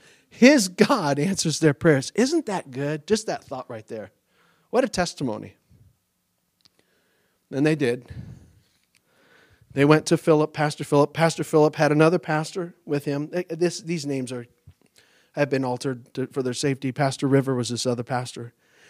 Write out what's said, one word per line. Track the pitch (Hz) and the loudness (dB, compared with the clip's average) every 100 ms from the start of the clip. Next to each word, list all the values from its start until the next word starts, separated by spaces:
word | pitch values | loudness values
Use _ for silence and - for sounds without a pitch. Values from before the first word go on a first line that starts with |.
| _ _ _ | _ _ _
"His | - 254 294 185 | 6 6 6 4
God | - - 262 151 139 | 0 2 2 0 0
answers | 175 190 165 139 | -2 -2 -4 0
their | 156 | 2
prayers." | 135 170 139 - | 2 2 2 0
Isn't | - 262 330 220 | -2 0 0 -2
that | 185 139 | -6 -8
good? | 131 143 151 - | -6 -6 -6 -4
Just | 214 196 | -4 -4
that | 147 | -8
thought | - 131 - | -8 -12 -12
right | 113 - | -14 -12
there. | 110 101 _ _ _ _ _ _ | -14 -14 _ _ _ _ _ _
What | 226 | -2
a | 254 | -2
testimony. | - 175 - 131 104 98 - _ _ _ _ _ _ _ _ _ _ _ _ _ _ _ _ _ _ - | -2 -4 -4 -8 -8 -12 -20 _ _ _ _ _ _ _ _ _ _ _ _ _ _ _ _ _ _ -10
And | 135 151 | -2 0
they | 156 | 2
did. | 127 123 - - - - - _ _ _ _ _ _ _ _ _ _ _ _ | -2 -2 -8 -18 -18 -20 -20 _ _ _ _ _ _ _ _ _ _ _ _
They | 139 143 | 2 6
went | 151 - | 6 4
to | 165 | 0
Philip, | - 156 151 | 4 2 2
Pastor | - 151 - | -2 -4 -4
Philip. | 143 143 143 | 0 2 2
Pastor | - 165 160 | 2 0 0
Philip | 156 160 151 151 | 0 4 4 4
had | 147 | 2
another | 147 160 175 | 6 4 4
pastor | - 156 156 190 175 - - | -2 -4 -4 -8 -10 -12 -6
with | 143 151 | -4 -4
him. | 143 151 | -6 -4
Th-, | 175 180 | -6 -6
this, | 165 175 165 | -2 -2 -4
these | 160 170 139 | -6 -6 -4
names | 135 123 | -6 -6
are, | 123 117 _ _ _ _ _ _ _ _ | -10 -14 _ _ _ _ _ _ _ _
have | - 143 | -2 0
been | 135 | 0
altered | 131 123 143 123 123 - | -2 -4 -4 -8 -10 -8
to, | 131 | -6
for | 143 | -4
their | 127 | -4
safety. | 120 143 131 135 | -2 -2 -2 -4
Pastor | 127 139 - 139 | -2 -2 -2 2
River | 139 131 123 | 2 2 -2
was | 117 | -2
this | 117 127 | -4 -2
other | 120 | -2
pastor. | 117 127 123 - 120 _ _ _ | -4 -6 -6 -12 -16 _ _ _